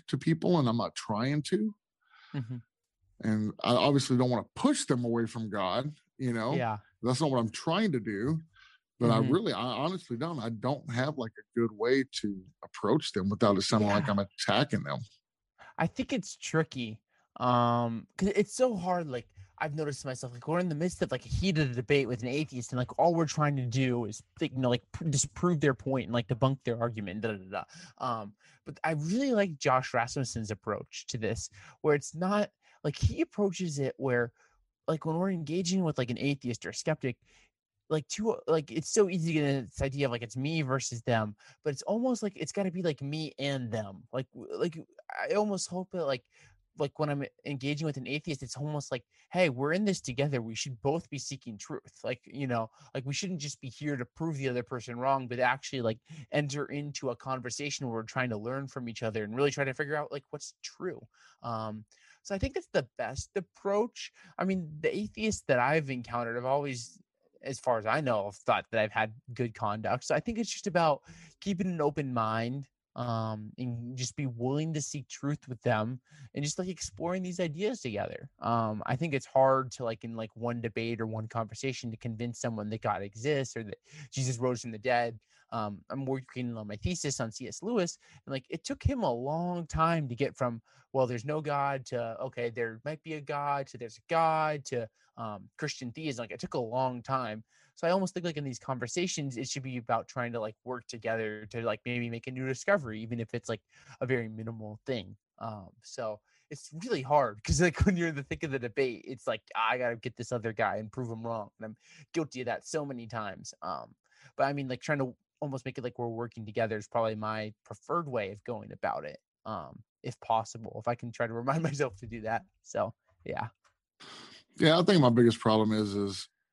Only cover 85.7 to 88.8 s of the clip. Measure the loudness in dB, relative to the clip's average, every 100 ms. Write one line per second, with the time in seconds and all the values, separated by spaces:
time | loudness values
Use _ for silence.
85.7 | -6 -8 -6 -2 -4 -4 -6 -4 -4 -8
86.7 | -4 -4 -2 -2 -2 -4 -6 -10 -8 -2
87.7 | 0 0 -2 -16 -16 -8 -6 -6 -8 -6
88.7 | 0